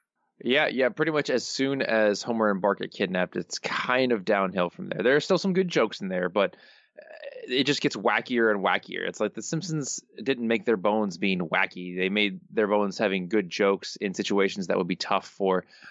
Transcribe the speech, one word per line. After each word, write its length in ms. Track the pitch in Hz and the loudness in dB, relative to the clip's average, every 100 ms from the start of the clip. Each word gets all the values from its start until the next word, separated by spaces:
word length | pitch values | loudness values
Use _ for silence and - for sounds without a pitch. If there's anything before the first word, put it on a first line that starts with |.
| _ _ _ - | _ _ _ -8
Yeah, 240 | 120 139 139 | 0 2 2
yeah, 200 | 123 123 | 2 0
pretty 220 | 120 156 | 0 0
much 180 | 151 143 | 0 0
as 160 | 123 - | 0 -2
soon 360 | - 135 139 | -2 -2 -2
as 400 | - 110 107 98 | 0 4 4 2
Homer 280 | - 113 107 | -2 0 2
and 100 | 98 | 2
Bart 180 | 101 98 | 0 0
get 140 | 98 | -4
kidnapped, 440 | - 95 92 90 92 | -4 -2 0 -2 -4
it's 220 | - - | -8 -8
kind 540 | - - - 127 127 | -6 -4 0 2 2
of 120 | 110 | 0
downhill 460 | 92 101 95 95 87 | 0 0 0 0 -2
from 180 | - 95 | -4 -8
there. 140 | - | 0
There 140 | 110 147 | 2 2
are 40 | |
still 180 | - 180 | 2 0
some 140 | 196 | 0
good 160 | 185 180 | 0 0
jokes 320 | 156 110 - | 0 0 -2
in 80 | 104 | -6
there, 200 | 185 90 | -2 0
but, 260 | 101 92 - - - _ - | 2 0 -2 -20 -20 _ -20
uh, 60 | - - - - - | -20 -18 -16 -14 -2
it 160 | 127 | 0
just 160 | 135 139 | 2 2
gets 160 | 143 107 | 0 0
wackier 540 | 107 107 - 120 113 | 0 0 0 4 4
and 140 | 101 | 4
wackier. 420 | 95 98 - 90 92 | 2 2 -2 -8 -6
It's 120 | - | -4
like 140 | 107 | -4
The 80 | - | -4
Simpsons 580 | - 160 165 156 127 - - - | -6 -6 -4 -6 -6 -10 -12 -6
didn't 240 | 120 127 113 | -2 0 0
make 180 | 113 | 0
their 120 | 120 107 | 2 2
bones 420 | 104 110 104 85 | 2 2 0 0
being 220 | 98 90 | 0 0
wacky. 560 | 82 92 95 90 90 90 | 0 0 0 -4 -8 -2
They 120 | 95 | 0
made 320 | 104 104 92 - | 2 0 -2 -4
their 160 | 110 101 | 0 2
bones 300 | 104 101 92 | 4 2 0
having 300 | 107 95 90 | 0 0 0
good 220 | 107 87 | 0 0
jokes 460 | - 98 95 - - | 2 2 2 -4 -6
in 180 | 101 | -6
situations 540 | 90 101 101 98 98 90 | -4 0 2 2 0 -2
that 100 | 92 | 0
would 80 | 90 | 0
be 100 | 90 | -4
tough 300 | - 98 - | -2 -4 -4
for 380 | - 98 92 - - - | -2 0 0 -2 -14 -20